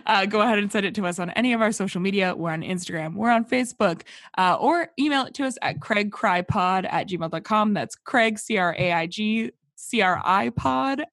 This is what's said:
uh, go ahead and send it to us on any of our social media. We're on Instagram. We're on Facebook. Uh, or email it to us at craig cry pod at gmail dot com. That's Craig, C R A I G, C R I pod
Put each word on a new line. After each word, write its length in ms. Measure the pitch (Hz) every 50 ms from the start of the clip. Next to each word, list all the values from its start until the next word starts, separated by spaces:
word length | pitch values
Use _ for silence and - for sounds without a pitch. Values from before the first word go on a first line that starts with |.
| -
uh, 180 | - 220 196 196
go 140 | 202 214 214
ahead 180 | 208 247 214 208
and 140 | 202 202
send 140 | - 208 196
it 80 | 175 -
to 120 | 214 185
us 120 | 175 175 185
on 100 | 175 175
any 220 | - - 240 254
of 80 | 240 226
our 120 | 220 208
social 280 | - - 190 196 - 175
media. 340 | 180 196 202 196 185 180 -
We're 180 | - 165 165
on 100 | 160 160
Instagram. 520 | - - 185 175 175 - 170 160 156 160 170
We're 160 | 196 220 240
on 120 | 233 226 233
Facebook. 580 | - 247 254 254 240 - - 214 175 170 - - - - - - - - 180
Uh, 180 | 185 180 160 -
or 300 | - 277 339 349 320 - _ -
email 260 | 285 302 285 269 247
it 80 | - -
to 100 | - 277
us 140 | 262 240 -
at 200 | - - - 147
craig 300 | - - 220 208 208 202
cry 280 | - - - 202 180 180
pod 440 | 180 - - 202 180 180 185 190 185
at 220 | - - 165 - 196
gmail 220 | 180 160 165 165
dot 140 | 165 160 -
com. 300 | - 214 214 214 214 202
That's 220 | 156 120 - -
Craig, 420 | - - - - 240 226 226 214 -
C 180 | - - 220
R 180 | 190 180 175 - -
A 140 | 185 175
I 140 | 170 165 165
G, 440 | 175 - 214 214 214 220 226 226 240 - _ _ _ _ -
C 200 | - - 247 220
R 180 | 190 185 175 - -
I 260 | - 190 202 233 240
pod 520 | 233 - - 262 262 262 262 269 269 269 302 -